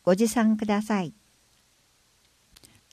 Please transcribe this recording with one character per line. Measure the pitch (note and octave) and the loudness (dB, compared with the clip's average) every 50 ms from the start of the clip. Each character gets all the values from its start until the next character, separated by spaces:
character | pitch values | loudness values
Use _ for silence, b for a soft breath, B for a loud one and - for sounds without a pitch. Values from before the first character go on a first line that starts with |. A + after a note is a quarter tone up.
ご | - F3 F#3 | 0 2 2
持 | F#3 A#3 A3 | 2 2 0
参 | - B3 A3 A3 A3 | 2 2 2 2 0
く | G#3+ A3 | 0 -2
だ | G#3 G3+ G#3 | -2 -2 -2
さ | G#3+ G#3+ G#3+ G3 | -2 -2 -4 -4
い。 | F3+ C#3+ - _ _ _ _ _ _ _ _ _ _ _ _ _ _ _ _ _ _ _ _ _ _ _ _ _ _ _ _ b b b b b b _ | -4 -8 -12 _ _ _ _ _ _ _ _ _ _ _ _ _ _ _ _ _ _ _ _ _ _ _ _ _ _ _ _ b b b b b b _